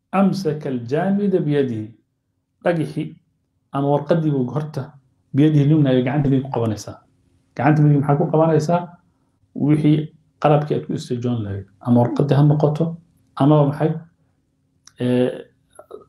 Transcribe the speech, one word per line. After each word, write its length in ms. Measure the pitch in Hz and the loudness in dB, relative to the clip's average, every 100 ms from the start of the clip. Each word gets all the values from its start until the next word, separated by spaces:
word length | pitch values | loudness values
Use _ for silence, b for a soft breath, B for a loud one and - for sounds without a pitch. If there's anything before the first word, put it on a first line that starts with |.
| _ | _
amsaka 560 | 185 196 - 156 151 143 | 0 0 0 -4 -6 -6
aljaamida 720 | 127 117 151 196 196 202 180 | -8 -4 -2 -2 0 0 0
biyadihi, 540 | 147 143 127 110 107 - _ _ _ _ _ _ | 0 0 0 -4 -10 -16 _ _ _ _ _ _
dhagixii 520 | 180 170 - - 156 - _ _ _ _ _ | -2 -2 -4 -6 -10 -12 _ _ _ _ _
ama 160 | 139 143 | -4 0
warqaddii 420 | 143 147 165 156 | 0 0 0 0
buu 160 | 139 123 | -2 -2
horta 460 | 117 151 - 117 - _ _ _ | -6 -8 -10 -12 -16 _ _ _
biyadihi 300 | 131 151 151 | 0 2 4
lyumna 260 | 139 156 135 | 4 4 4
ayay 120 | 127 | 2
gacanta 260 | 123 143 135 | 0 -2 0
midig 140 | 135 131 | -2 -2
ku 40 | |
qabanaysaa. 460 | 120 113 101 - - _ _ _ _ _ - | -4 -4 -4 -10 -18 _ _ _ _ _ -2
Gacanta 260 | 147 151 | 2 4
midig 160 | 147 143 | 4 4
maxaa 160 | 147 147 | 2 0
ku 140 | 175 | 0
qabanaysaa? 500 | 156 165 151 160 175 - - _ _ _ _ _ | 2 2 2 0 -2 -4 -16 _ _ _ _ _
Wixii 440 | - 139 151 151 156 151 - _ _ | -4 0 2 2 0 -2 -14 _ _
qalabkii 320 | 147 147 - 131 | 2 2 0 -4
aad 80 | - | -4
ku 60 | |
istijoon 480 | - - 123 120 120 | -8 -6 -6 -4 -4
lahayd, 240 | 101 98 - _ | -6 -8 -12 _
ama 200 | - 120 | 2 2
warqaddii 340 | 123 - 139 131 | 2 0 2 4
ha 40 | |
noqoto, 540 | 147 147 151 - 165 - _ _ _ - | 4 4 2 0 -4 -6 _ _ _ 0
amaba 300 | 143 151 139 | 4 4 2
maxay, 240 | - 160 - - _ _ _ _ _ _ _ _ _ | 0 -4 -4 -12 _ _ _ _ _ _ _ _ _
ee, 300 | 123 123 123 - - _ _ - - - | -2 0 0 -4 -16 _ _ -20 -20 -20